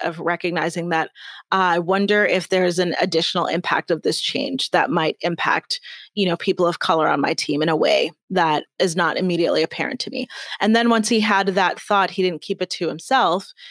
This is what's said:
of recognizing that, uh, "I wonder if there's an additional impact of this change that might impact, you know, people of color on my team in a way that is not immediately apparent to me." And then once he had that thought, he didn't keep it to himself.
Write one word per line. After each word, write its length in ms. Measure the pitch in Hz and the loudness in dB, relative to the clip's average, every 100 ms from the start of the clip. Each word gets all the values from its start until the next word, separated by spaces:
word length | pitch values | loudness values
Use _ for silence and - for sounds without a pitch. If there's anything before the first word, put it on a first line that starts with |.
of 180 | 170 165 | -6 -4
recognizing 720 | 165 170 175 165 160 175 170 | -4 -2 -2 -2 -2 -2 -2
that, 180 | 160 - - - - - | -2 -2 -8 -18 -14 -2
uh, 60 | 190 | 2
"I 220 | 180 170 | 2 2
wonder 480 | 170 190 202 208 202 | 2 2 2 4 4
if 240 | 190 - | 2 2
there's 280 | 185 180 170 | 2 2 2
an 160 | 175 - | 0 0
additional 460 | 190 160 - 185 - | 0 0 0 0 -2
impact 440 | 175 - - - | -2 0 -2 0
of 120 | 160 | -2
this 180 | - 160 | 0 -2
change 500 | - - - 269 - | -2 -4 -4 -4 0
that 180 | 175 - | 0 2
might 260 | 165 160 - | 2 0 -2
impact, 580 | 170 170 - 165 - - - - - | -4 -2 0 0 -2 -8 -10 -20 -8
you 120 | 214 185 | -2 0
know, 100 | 170 | 0
people 300 | - 180 170 | 0 2 2
of 120 | - | 0
color 300 | - 165 156 | 0 2 2
on 140 | 147 | 2
my 100 | 139 | 0
team 300 | - - 147 | -2 -2 0
in 80 | 160 | 2
a 60 | 156 | 2
way 340 | - 139 - - - | 4 2 0 -6 -4
that 360 | 180 165 151 - - | 0 2 0 -2 -2
is 160 | 180 | -2
not 220 | 165 165 - | 0 -2 0
immediately 460 | 185 170 170 160 | 0 0 2 0
apparent 360 | 160 - - - | 0 -2 -6 -6
to 100 | - | -8
me." 180 | - - - - - | -8 -10 -12 -12 -2
And 160 | 208 226 | 2 4
then 140 | 233 | 4
once 180 | 226 214 | 2 2
he 120 | 226 | 2
had 260 | 214 196 196 | 2 2 0
that 340 | 185 180 - | 0 0 -2
thought, 300 | - 202 180 | 0 0 0
he 120 | - | 0
didn't 200 | 185 156 | -2 -2
keep 180 | - 196 | -6 -6
it 80 | 180 | -6
to 180 | - 165 | -4 -4
himself. 680 | 165 - 262 185 185 - - - | -4 0 2 4 0 -4 -18 -20